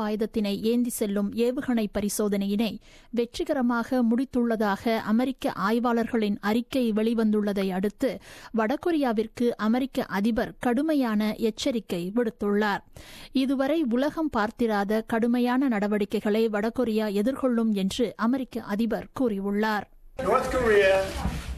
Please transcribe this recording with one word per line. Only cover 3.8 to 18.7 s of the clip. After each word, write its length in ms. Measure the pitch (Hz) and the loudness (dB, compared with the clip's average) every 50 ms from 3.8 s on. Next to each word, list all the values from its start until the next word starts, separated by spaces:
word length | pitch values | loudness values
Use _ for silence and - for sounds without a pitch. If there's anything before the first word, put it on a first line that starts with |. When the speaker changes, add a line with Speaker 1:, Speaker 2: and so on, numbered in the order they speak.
| 233 - 262 254 240 226 | -2 0 0 2 2 2
Speaker 1:
முடித்துள்ளதாக 840 | 233 233 269 - - 247 240 233 226 214 220 202 196 196 - 233 220 226 - 196 | 2 0 0 0 0 0 0 0 0 0 0 0 0 0 0 0 0 0 0 0
அமெரிக்க 400 | 214 226 262 269 254 - - 254 - - 185 202 | 0 2 2 0 -2 -4 -4 -6 -4 -2 0 0
ஆய்வாளர்களின் 720 | 226 240 226 247 233 233 220 226 - 226 214 208 202 - - 208 | 0 2 2 2 2 0 0 0 0 0 0 0 -2 -2 0 0
அறிக்கை 340 | 214 240 233 - - 269 247 226 208 214 | 0 0 0 0 -2 0 0 2 2 2
வெளிவந்துள்ளதை 680 | 220 226 240 226 226 214 214 214 202 208 202 202 190 196 180 185 | 2 2 2 2 2 2 2 2 0 0 0 0 -2 -2 -2 -2
அடுத்து 320 | 190 208 - - 277 247 - - - - - - - - - 220 | -2 -2 -2 -2 -2 -2 -2 -4 -10 -16 -20 -20 -14 -4 -2 0
வடகொரியாவிற்கு 880 | 220 214 277 302 - 359 339 302 277 247 220 220 220 226 - - 240 240 - - 214 | 0 0 -2 -2 0 0 0 2 2 0 0 0 -2 -4 -2 0 0 0 0 0 0
அமெரிக்க 400 | 220 233 254 277 254 - 262 - - 175 196 | 0 2 2 0 -2 -2 -4 -4 -2 -2 0
அதிபர் 360 | 202 240 220 247 208 - - - - | 0 2 2 0 -2 -4 -6 -4 -2
கடுமையான 640 | 247 240 262 302 320 311 277 262 226 214 208 214 214 214 - 233 220 | 0 0 2 2 2 2 2 2 2 0 0 0 0 -2 -2 -2 -2
எச்சரிக்கை 520 | 220 - - 294 254 226 - - 202 175 175 185 208 240 | -2 -2 -2 -2 -2 -2 -4 -4 -4 -4 -4 -2 -2 -2
விடுத்துள்ளார். 640 | 240 220 - - 214 202 202 202 214 208 196 - - - - - - - - - - - - 254 269 | -2 -2 -2 -2 -2 0 2 2 2 0 0 -4 -6 -12 -20 -20 -20 -20 -20 -20 -14 -4 -2 0 0
இதுவரை 340 | 247 277 254 269 269 302 339 311 233 233 | 0 0 0 0 0 0 0 0 0 2
உலகம் 340 | 247 269 302 294 330 320 294 - | 0 0 0 0 -2 -2 -2 0
பார்த்திராத 680 | 226 311 311 - - 240 220 214 202 202 196 214 220 220 - 240 | 0 0 -2 0 -2 0 0 2 0 0 0 0 -2 -2 -2 -2
கடுமையான 540 | 226 226 240 240 247 240 247 247 254 285 269 226 | 0 2 2 2 2 2 2 2 2 2 2 2
நடவடிக்கைகளை 680 | 202 208 202 214 208 202 - - 208 - 214 202 226 226 226 208 | 0 0 0 0 0 0 0 -2 -2 0 0 2 2 2 2 0
வடகொரியா 540 | 202 202 233 - - 247 226 214 220 214 214 196 202 | 0 -2 -2 0 0 0 0 0 0 0 0 0 0
எதிர்கொள்ளும் 500 | 208 254 277 - 277 254 240 226 226 226 208 196 190 | 0 0 0 0 0 0 2 2 2 2 0 0 0
என்று 220 | 190 - - 240 190 - - 202 | -2 0 0 -2 -2 0 0 0
அமெரிக்க 360 | 233 262 269 254 - - 233 - - | 0 0 0 -2 -6 -8 -10 -6 -4